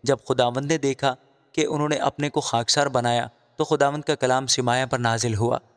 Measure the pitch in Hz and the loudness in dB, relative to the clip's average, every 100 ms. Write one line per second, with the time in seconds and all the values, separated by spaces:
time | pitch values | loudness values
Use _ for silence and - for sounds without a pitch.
0 | 120 135 - 127 120 123 143 160 139 131 | 0 -2 0 0 2 0 -2 0 0 0
1 | 139 127 _ _ _ - 151 151 147 143 | -2 -4 _ _ _ -2 -2 0 -2 0
2 | 139 - 147 151 139 117 117 - 143 127 | -2 -2 -2 -2 -2 -2 0 0 2 0
3 | 120 120 120 _ _ - 156 147 143 147 | 0 0 -2 _ _ -6 -2 2 2 0
4 | 147 147 127 127 131 - 123 123 131 131 | -4 0 2 0 0 0 2 0 0 0
5 | 120 113 120 107 117 123 _ | 0 0 0 0 0 -2 _